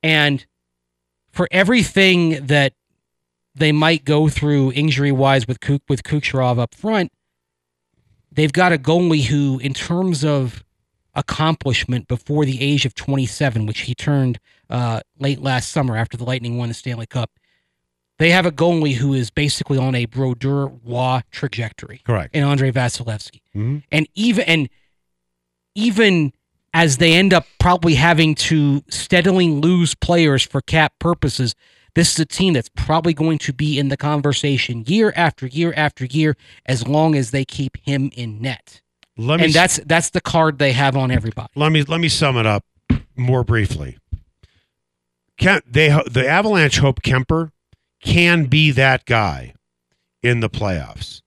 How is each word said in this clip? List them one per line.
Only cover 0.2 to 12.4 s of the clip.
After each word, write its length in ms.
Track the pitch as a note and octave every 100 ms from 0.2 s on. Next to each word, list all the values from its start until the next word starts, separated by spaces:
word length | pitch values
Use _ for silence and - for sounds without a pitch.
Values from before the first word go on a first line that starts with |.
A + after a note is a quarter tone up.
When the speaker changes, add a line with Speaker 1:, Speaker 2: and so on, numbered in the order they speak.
| D3 C#3 - _ _ _ _ _ _ _ _
Speaker 1:
for 180 | - F3+
everything 960 | F3+ F#3+ B3 F#3 - F#3+ F3+ E3 D#3 C3+
that 260 | D3 C#3 _ _ _ _ _ _ _ _
they 180 | - D#3
might 320 | D3+ D#3 E3
go 260 | - D3+ D#3
through 420 | - D3 D3 C3
injury-wise 760 | B2+ D3+ C3+ C#3+ C3+ C3+ C3+ A2+
with 120 | B2+
Kuk-, 280 | - C#3+ _
with 140 | C#3
Kucherov 540 | - D3+ - C#3 B2+ A#2+
up 160 | A#2+
front, 380 | _ G#3 A3 F3 _ _ _ _ _ _ _ _ _ _ _ _ -
they've 180 | D3+
got 180 | D3+ F3+
a 40 | E3
goalie 480 | C3+ E3+ F3 D#3 A#2+
who, 340 | D3 C#3+ C3
in 140 | C3
terms 500 | C3 - F3 F#3 D#3+
of 400 | D3+ C#3+ B2+ - _ _ _ _ _ -
accomplishment 920 | - - D#3 D#3+ C#3 B2 - B2 -
before 360 | B2 - D3